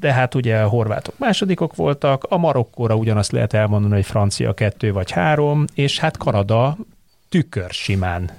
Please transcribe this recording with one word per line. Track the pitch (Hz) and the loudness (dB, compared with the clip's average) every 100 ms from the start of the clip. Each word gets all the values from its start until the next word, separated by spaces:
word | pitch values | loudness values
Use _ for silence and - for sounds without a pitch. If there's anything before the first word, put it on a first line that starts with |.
de | 156 | 0
hát | 127 127 | 2 2
ugye | 131 117 110 | 0 0 2
a | 104 | 2
horvátok | 120 107 107 - - | 2 0 -4 -6 -4
másodikok | 254 190 190 170 165 - | -2 0 0 0 -2 0
voltak, | 151 143 143 135 - | -2 0 0 0 0
a | 185 | 0
Marokkóra | 165 131 120 - 113 110 | 2 0 -2 -2 0 2
ugyanazt | 110 104 101 | 2 0 0
lehet | 123 113 | 0 0
elmondani, | 107 107 104 104 | 0 2 2 2
hogy | 101 - | 2 0
francia | 107 101 - 113 | 0 0 0 -2
kettő | - 104 - 110 | 0 -2 -2 -2
vagy | 98 92 | -2 -2
három, | 175 165 147 147 147 147 | 0 0 2 2 0 -2
és | - 139 - | 0 -2 0
hát | 160 - | -2 -2
Kanada | 139 104 101 113 135 165 - _ _ _ _ | -2 0 2 2 2 -2 -10 _ _ _ _
tükörsimán | 175 - 101 87 - - 95 90 87 87 | -2 0 -6 -8 -8 -2 -2 -2 -4 -6